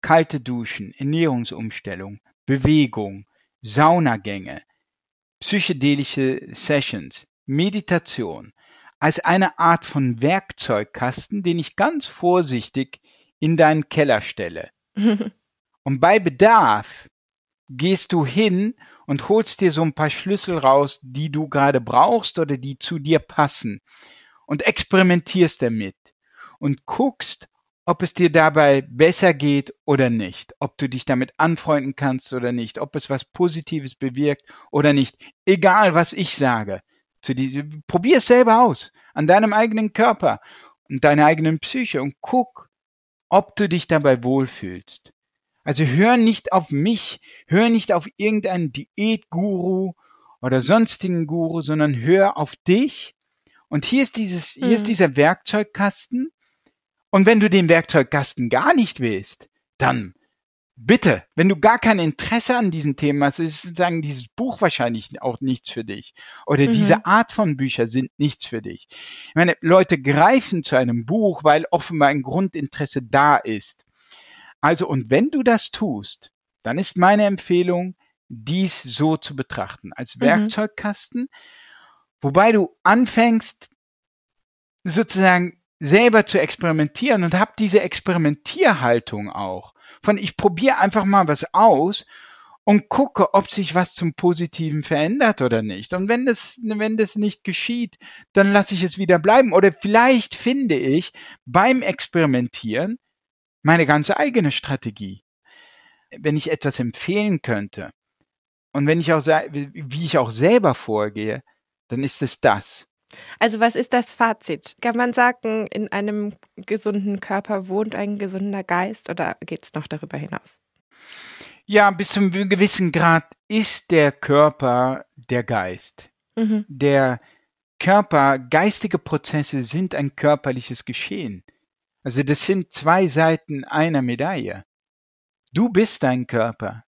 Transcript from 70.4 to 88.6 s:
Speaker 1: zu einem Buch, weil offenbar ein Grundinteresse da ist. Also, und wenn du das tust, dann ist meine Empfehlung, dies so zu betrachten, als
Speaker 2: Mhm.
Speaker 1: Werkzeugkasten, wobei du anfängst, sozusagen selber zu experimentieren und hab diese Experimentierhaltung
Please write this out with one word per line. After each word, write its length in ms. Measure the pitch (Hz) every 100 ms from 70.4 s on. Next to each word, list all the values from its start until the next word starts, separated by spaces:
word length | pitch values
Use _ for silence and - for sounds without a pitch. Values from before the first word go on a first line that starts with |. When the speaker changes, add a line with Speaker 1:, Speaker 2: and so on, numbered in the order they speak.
| - 180
Speaker 1:
zu 140 | 143 131
einem 280 | 123 117
Buch, 400 | 113 202 208 165
weil 220 | 151 151 160
offenbar 380 | 175 - 165 143
ein 140 | 147
Grundinteresse 800 | 131 156 190 165 139 - 143 -
da 340 | 120 139 147 143
ist. 480 | - 107 - - _ _ _ - _ - - _
Also, 240 | 147 160 185
und 220 | 135 110
wenn 200 | 135 262
du 120 | 302
das 280 | 247 226 -
tust, 640 | - 214 110 104 - - _ _ _
dann 160 | - 139
ist 180 | 190 -
meine 280 | 180 208
Empfehlung, 720 | 208 190 - 175 175 175 180 180 _ _ _
dies 540 | 117 110 175 190 -
so 340 | 131 113 156 156
zu 180 | -
betrachten, 580 | 143 - - 98 - 98
als 220 | - 123 -
Speaker 2:
Mhm. 40 |
Speaker 1:
Werkzeugkasten, 1080 | 240 226 214 220 214 - 208 202 - 240 254 _ - - _ _ _ _ _ _
wobei 320 | 139 147 214
du 240 | 220 185 _
anfängst, 840 | 180 226 247 - 233 226 - - - _ _ _ _ _ _ _ _ _ _ _
sozusagen 760 | 185 165 226 190 190 180 180 - _ _
selber 440 | 147 185 240 220 214
zu 140 | 190
experimentieren 840 | 156 - 170 156 151 - 254 220
und 100 | 170
hab 220 | 180 214 -
diese 240 | 214 196
Experimentierhaltung 1500 | 185 - - 175 156 - - -